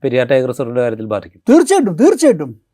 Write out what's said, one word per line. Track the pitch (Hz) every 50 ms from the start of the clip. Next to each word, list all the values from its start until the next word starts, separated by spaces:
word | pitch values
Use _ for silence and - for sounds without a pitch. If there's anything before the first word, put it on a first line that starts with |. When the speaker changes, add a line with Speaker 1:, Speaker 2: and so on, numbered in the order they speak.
| 139
Speaker 1:
പെരിയാർ | 135 120 127 127
ടൈഗർ | 120 139 131 127
റിസർവിന്റെ | 127 123 - 131 117 120 127
കാര്യത്തിൽ | 123 117 113 110 110
ബാധിക്കും. | 107 107 98 - - _ _ _ -
Speaker 2:
തീർച്ചയായിട്ടും, | 269 349 311 269 392 381 269 202 165
തീർച്ചയായിട്ടും. | 156 254 349 359 254 320 285 208 156 147 123 107 - _ _